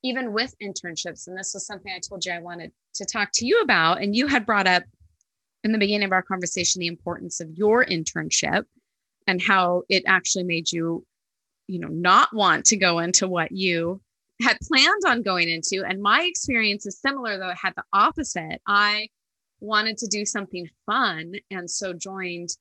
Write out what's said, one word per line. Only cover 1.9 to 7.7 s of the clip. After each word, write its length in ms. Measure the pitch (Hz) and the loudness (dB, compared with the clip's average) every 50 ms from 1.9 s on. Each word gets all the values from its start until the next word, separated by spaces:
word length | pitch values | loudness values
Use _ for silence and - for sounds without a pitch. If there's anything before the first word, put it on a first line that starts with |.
I 60 | 185 180 | -12 -10
told 260 | 180 - 202 190 165 | -12 -12 -10 -8 -6
you 80 | 180 | -6
I 60 | 175 170 | -6 -8
wanted 320 | 170 175 175 175 165 - _ _ _ _ _ | -8 -12 -12 -12 -14 -16 _ _ _ _ _
to 100 | - 196 | -10 -8
talk 260 | - - - 202 - - | -6 -2 -2 -4 0 -2
to 120 | - 233 | -2 2
you 140 | 247 392 466 | 4 4 4
about. 400 | 415 277 214 175 160 165 175 - | 4 4 4 6 6 4 4 2
And 140 | - 202 202 | 0 0 2
you 140 | 233 269 294 | 2 2 4
had 180 | 277 254 208 | 2 2 2
brought 220 | 208 220 202 190 185 | 2 2 4 4 4
up 160 | 180 180 175 - _ _ - _ _ _ _ _ _ _ _ _ _ _ | 4 4 2 -2 _ _ -20 _ _ _ _ _ _ _ _ _ _ _
in 100 | - 214 | -2 -2
the 60 | 220 220 | 2 2
beginning 260 | 202 196 208 208 202 | 2 2 2 0 0
of 80 | 196 | 2
our 100 | 185 185 | 2 0
conversation 580 | 185 - 190 185 180 170 - 190 175 - - 185 | 0 0 -6 -4 -4 -6 -4 -2 0 0 0 0
the 80 | 175 170 | -2 -6
importance 520 | 170 - _ 175 170 - - 170 - - | -6 -6 _ -8 -8 -8 -8 -10 -10 -10
of 100 | 170 160 160 | -10 -10 -4
your 320 | 165 208 208 | 0 4 4